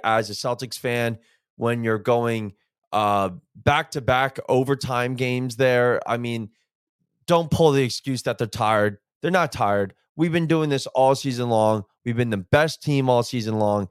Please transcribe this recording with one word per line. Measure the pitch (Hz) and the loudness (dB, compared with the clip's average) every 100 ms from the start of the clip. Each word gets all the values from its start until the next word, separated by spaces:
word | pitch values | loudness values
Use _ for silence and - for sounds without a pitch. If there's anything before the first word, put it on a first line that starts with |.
as | 110 113 104 | 0 0 -2
a | |
Celtics | 104 127 120 120 - | -6 -6 -6 -8 -8
fan | 127 120 117 110 _ _ _ - | -4 -2 -2 -4 _ _ _ -6
when | 117 120 | -4 -2
you're | 117 110 | -2 -2
going, | 113 120 117 113 107 - _ _ - | 0 0 0 -2 -6 -12 _ _ -6
uh, | 107 104 101 95 90 _ - | -2 0 0 0 -6 _ -4
back-to-back | - 147 160 147 120 127 135 - - | 0 0 -2 -6 0 0 0 -4 0
overtime | 127 131 135 127 123 123 127 | 0 2 -2 -2 -2 -2 -2
games | 127 123 127 113 | -2 -2 -4 0
there. | 131 123 123 117 - | 2 4 2 0 -2
I | 120 | -4
mean, | 120 117 110 _ _ _ _ _ _ _ - | -4 -6 -8 _ _ _ _ _ _ _ 0
don't | 170 165 | 0 2
pull | - 160 | 2 4
the | 139 | 4
excuse | 127 - - 127 | 0 -2 -6 -4
that | - 117 | -4 -4
they're | 113 | -4
tired. | - 110 110 104 104 _ _ | -2 0 2 0 -2 _ _
They're | 170 | -2
not | 185 160 | 0 0
tired. | - 104 101 98 - _ | 0 0 0 -2 -6 _
We've | - 170 | -4 -2
been | 165 165 | 0 2
doing | 165 151 | 0 2
this | 139 - | -2 -2
all | - 131 135 | 2 4 4
season | 139 120 123 | 0 -4 0
long. | 113 110 110 98 _ | 2 4 2 -4 _
We've | 120 117 | -6 -2
been | 123 | -2
the | 104 | -2
best | 90 147 156 - | 2 2 2 -2
team | - 139 131 | -2 0 2
all | 123 | 2
season | 117 127 110 110 | 2 -4 -2 0
long. | 104 104 95 | 2 0 -2